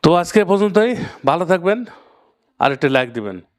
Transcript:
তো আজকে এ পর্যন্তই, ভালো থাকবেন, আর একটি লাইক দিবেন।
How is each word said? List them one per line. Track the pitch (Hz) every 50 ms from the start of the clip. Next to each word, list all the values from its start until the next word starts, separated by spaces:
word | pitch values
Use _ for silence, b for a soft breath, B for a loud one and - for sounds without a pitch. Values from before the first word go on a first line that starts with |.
| -
তো | 156 170
আজকে | 175 175 - - 214
এ | 208
পর্যন্তই, | 175 196 196 208 208 185 208 214 240 247 196 B B B B B
ভালো | 135 143 170 180
থাকবেন, | 165 185 180 170 185 208 240 247 B B B B B B B B B B _ _ _ _ _
আর | 127 135 139
একটি | 131 - 139
লাইক | 135 131 127 120 117
দিবেন। | 117 107 104 95 90 87 _ _